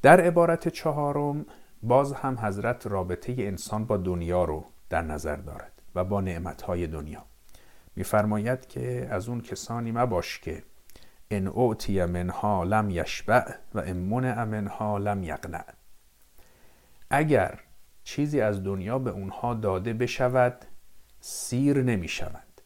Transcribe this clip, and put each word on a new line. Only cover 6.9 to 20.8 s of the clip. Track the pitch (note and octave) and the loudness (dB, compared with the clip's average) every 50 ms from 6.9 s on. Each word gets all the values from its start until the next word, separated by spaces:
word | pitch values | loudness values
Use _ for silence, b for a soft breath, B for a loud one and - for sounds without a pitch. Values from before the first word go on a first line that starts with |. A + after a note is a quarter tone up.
| D#2+ D2+ D2 D2+ - - - - - - - b b b b b b b b b - | -4 -6 -8 -8 -10 -12 -14 -20 -20 -20 -20 b b b b b b b b b -8
می‌فرماید | - F#2 - - G#2+ G#2 G#2+ G#2+ G#2+ G#2 A#2+ C3 B2+ - | -6 -4 2 2 2 4 4 0 0 0 0 -2 -2 -4
که | - - B2+ B2 B2 B2 B2 B2 - | -12 -10 -8 -6 -4 -4 -6 -6 -4
از | A2 F#2+ G#2 A#2 | -4 -6 -4 -4
اون | B2 A#2+ | -6 -6
کسانی | - - - - - - A2+ A#2 A#2 A2+ | -6 -8 -10 -10 -8 -6 -6 -4 -4 -2
مباش | A2+ A#2 A#2+ - - F2 E2+ - - - | 0 0 2 2 2 -2 -2 -4 -10 -10
که | - - D#2 - - - - - b b b b b b b b b - | -8 -8 -8 -8 -12 -18 -20 -20 b b b b b b b b b -4
«ان | G#2+ G2+ F#2+ F#2+ | -2 -2 -2 -2
اعطی | - A2 B2+ A#2+ G#2+ - - - G2+ F#2+ F2+ | 2 2 2 2 2 0 -2 0 2 2 2
منها | F2 F2 F2 F2 F2+ - - - G#2+ G#2 F#2 E2+ | 2 0 -2 -2 -2 -4 -2 0 0 0 0 0
لم | F#2 G#2+ G#2+ G#2+ G2+ | 2 2 2 2 2
یشبع | F#2 - D#2+ - - - - - G#2+ - - - - - - - - | 0 -2 -2 -2 -4 -6 0 2 2 2 2 0 -10 -12 -14 -8 -6
و | A2 | -6
ان | C#2+ E2+ F#2 | -4 -4 -4
منع | F2 F#2 F#2+ G#2+ B2 C3 B2+ A2+ A#2 A#2 | -4 -2 0 0 0 0 0 -2 -2 -2
منها | A2 G#2+ G#2+ G2+ G2+ - - A2 G#2+ G#2 G2+ | -2 -2 -4 -4 -4 -4 -4 -2 -2 -2 0
لم | G2+ G#2 G2+ G2 | 0 0 -2 -2
یقنع.» | F#2 D#2 D2+ - - F2+ D#2 D2+ - - - - _ - - - _ _ _ _ - _ _ b b b b b b b b b b b b b b b | -2 -4 -6 -6 -8 -8 -8 -10 -10 -12 -18 -20 _ -20 -20 -20 _ _ _ _ -20 _ _ b b b b b b b b b b b b b b b
اگر | - C#3 D#3 D3+ D3 A2+ F#2 - - - - _ - - - - - - - | 2 2 4 6 6 4 4 2 -2 -10 -18 _ -20 -20 -20 -20 -20 -18 -14
چیزی | - - - D3 D3 D3+ C#3 | -10 -2 -2 -2 2 2 2
از | A2 G#2+ G#2 G2 F#2 | 2 2 2 0 -2
دنیا | F#2+ G2 F#2+ F2+ G#2 A#2+ C3+ | -2 -4 -2 -2 -2 -2 -2
به | C3 A#2+ | -2 -2
اونها | F2+ G2+ F#2+ F#2+ - - - A#2+ A#2+ | -4 -4 -6 -8 -8 -4 -4 -2 -2
داده | A2+ G#2+ G2+ F#2+ F#2 F#2+ A#2 | 0 0 0 0 0 0 -2
بشود، | A2+ A2+ B2 A#2+ - - C3 B2 B2 C3 B2 B2 B2 - - - - - | 0 0 -2 -2 0 0 0 4 4 4 4 4 2 -2 -16 -16 -16 -16